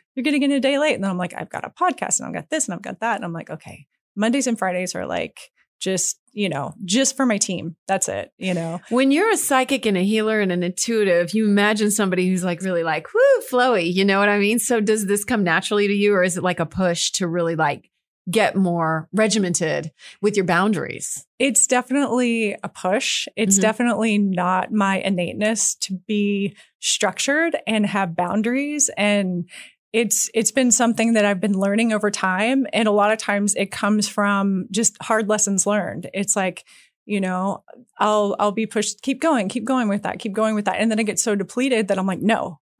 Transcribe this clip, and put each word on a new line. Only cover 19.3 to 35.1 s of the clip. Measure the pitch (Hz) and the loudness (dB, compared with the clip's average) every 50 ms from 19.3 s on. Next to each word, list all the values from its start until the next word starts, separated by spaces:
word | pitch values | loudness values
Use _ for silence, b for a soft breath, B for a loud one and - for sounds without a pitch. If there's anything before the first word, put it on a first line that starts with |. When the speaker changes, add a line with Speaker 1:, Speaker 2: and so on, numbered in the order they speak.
| 208 220 190 175 170 - 170 151 151 147 156 160 - B B B B B | 2 0 0 0 0 0 0 0 -2 -2 -4 -8 -12 B B B B B
Speaker 2:
with | 196 214 208 | -2 0 2
your | 202 190 | 2 2
boundaries? | 170 170 175 196 214 202 151 - - - - - - - - - _ _ - | 2 2 2 2 2 0 -2 -2 -6 -8 -10 -10 -10 -10 -12 -14 _ _ -2
Speaker 1:
It's | 262 277 214 - - | 0 0 2 2 2
definitely | - 254 247 247 - 254 285 277 - 233 254 247 240 226 226 220 202 - - | 2 2 0 0 0 0 0 0 0 0 0 2 0 0 0 -2 -2 -4 -6
a | - - | -10 -12
push. | - - - 180 196 262 - - - - - - - | -10 -4 -2 0 0 0 0 -2 -4 -4 -6 -6 -4
It's | - 220 190 196 | -2 0 2 4
Speaker 2:
Mm-hmm. | 202 | 4
Speaker 1:
definitely | 190 190 190 - 240 240 214 202 220 226 208 | 4 4 2 2 0 0 2 2 2 2 2
not | 208 202 196 185 175 175 180 185 185 - - | 2 2 2 0 0 0 0 0 0 -2 -2
my | 214 208 196 196 196 190 | 0 0 2 2 0 0
innateness | - 196 196 180 175 - - - 208 214 226 202 - - - - | 0 -2 -2 -2 -2 -4 -4 -2 0 0 0 0 -2 -2 -2 -4
to | - - 190 180 _ | -6 -8 -8 -8 _
be | - 214 208 202 202 202 196 202 196 - B B B B - | -2 -2 0 0 0 0 0 -2 -4 -6 B B B B -8
structured | - - - - 240 185 180 - - 269 285 311 330 339 - - - | -4 -4 -2 0 0 -2 -2 -2 -2 0 0 2 0 0 -2 -4 -4
and | - 220 214 208 | -2 0 0 0
have | 202 208 196 196 170 165 | 0 0 0 -2 -2 -2
boundaries. | - 180 - 196 220 214 233 247 269 285 294 302 294 - - - | -2 -2 0 0 0 0 0 0 -2 -2 -2 -2 -2 -2 -2 -2
And | - 208 208 208 202 190 185 180 170 170 B B B B B B B _ _ | 0 0 2 2 2 0 0 -2 -4 -6 B B B B B B B _ _
it's, | - 226 240 202 - - - - - | 0 0 0 0 0 -2 -2 -2 -2
it's | 233 226 - | 0 0 2
been | - 277 254 240 | 2 2 4 4
something | 220 - 240 226 226 - 226 233 233 | 4 4 4 2 2 2 2 4 4
that | 214 202 | 4 4
I've | 202 202 185 | 4 2 2
been | 180 170 202 190 | 0 0 2 2
learning | 196 196 202 220 233 226 | 2 2 2 2 2 2
over | 214 202 208 208 | 2 2 0 0
time. | 208 - - 190 185 190 214 240 269 277 254 - | 0 0 0 0 2 2 2 2 2 2 0 0
And | - 208 226 214 | 0 2 2 4
a | |
lot | 208 208 202 214 | 4 4 4 4
of | 220 220 | 2 0
times | - - 202 202 202 202 - | 0 -2 0 0 2 0 0
it | - 196 190 | 0 -2 -4
comes | - - 214 202 214 214 202 - | -4 -2 0 2 2 2 0 -2
from | - 208 202 202 202 196 196 196 196 185 - - | 0 0 0 2 2 2 2 0 0 -2 -4 -4
just | 185 220 226 - - - | -2 0 0 -2 -2 -4
hard | - - | -2 0